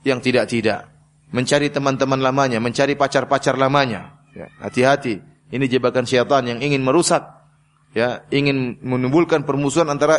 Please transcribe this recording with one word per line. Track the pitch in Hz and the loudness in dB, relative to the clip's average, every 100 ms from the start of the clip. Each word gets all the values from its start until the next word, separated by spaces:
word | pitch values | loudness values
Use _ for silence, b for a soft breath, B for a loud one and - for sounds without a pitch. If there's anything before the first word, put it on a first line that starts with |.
| 135 | -4
yang | 127 | -2
tidak-tidak. | 123 123 107 117 107 - - _ _ _ _ | 0 0 0 0 -2 -4 -8 _ _ _ _
Mencari | 120 123 143 143 | -4 0 0 0
teman-teman | 143 139 135 135 135 | 0 -2 0 0 0
lamanya, | 131 135 135 110 | 0 0 0 0
mencari | 120 117 139 139 | -2 0 0 0
pacar-pacar | 135 139 127 135 143 | 0 0 0 0 0
lamanya. | 127 135 143 131 95 87 - _ | 0 2 2 0 -4 -12 -20 _
Ya, | - - - | -18 -18 -14
hati-hati, | 104 123 127 143 127 95 - _ - | -6 0 2 2 -2 -6 -10 _ -10
ini | 127 135 | -4 0
jebakan | 123 123 127 | 0 0 -2
syaitan | 120 127 120 139 | 0 0 2 0
yang | 123 117 | 0 -4
ingin | 143 139 | -2 0
merusak, | 131 160 165 160 - - _ _ _ _ _ | 2 2 2 0 -2 -20 _ _ _ _ _
ya, | 107 120 113 - | -4 -4 -4 -4
ingin | 139 143 135 123 - | 0 0 0 -4 -6
menimbulkan | 127 127 127 156 165 156 143 | -4 -2 2 2 2 0 0
permusuhan | 139 143 156 160 | -2 0 0 0
antara | 143 147 | 0 2